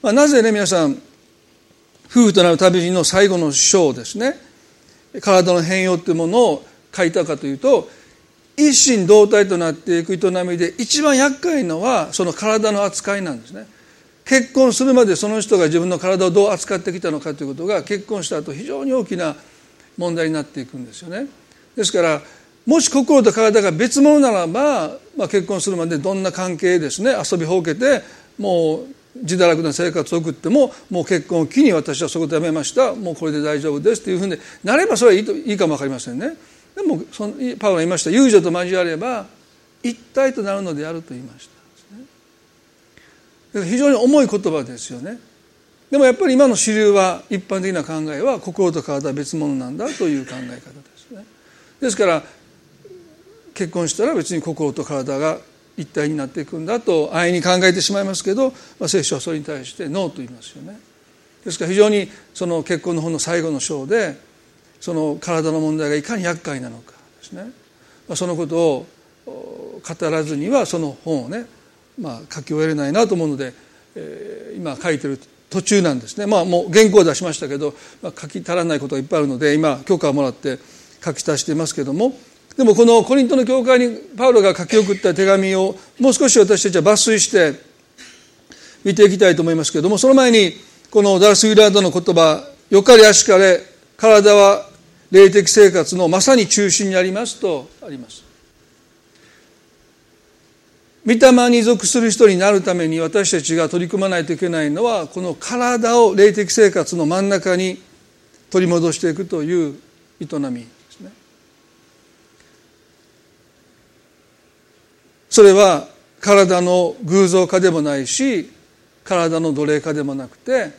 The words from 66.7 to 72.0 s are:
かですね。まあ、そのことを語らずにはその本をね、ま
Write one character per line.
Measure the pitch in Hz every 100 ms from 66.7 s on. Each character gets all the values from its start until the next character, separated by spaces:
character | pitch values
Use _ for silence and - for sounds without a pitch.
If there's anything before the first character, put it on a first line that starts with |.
| 113
か | - _ _ _
で | -
す |
ね。 | 90 151 - _ _ _ _ -
ま |
あ、 | 170
そ | 180
の | 165
こ | 160
と | 165 165 135 160 _ _ _ -
を | - - - - -
語 | - 165 165
ら | 160
ず | 151 147
に | 165
は | 269 202
そ | 175
の | 156 123
本 | - 156
を | 120
ね、 | 208 233 _ _ _ _
ま | -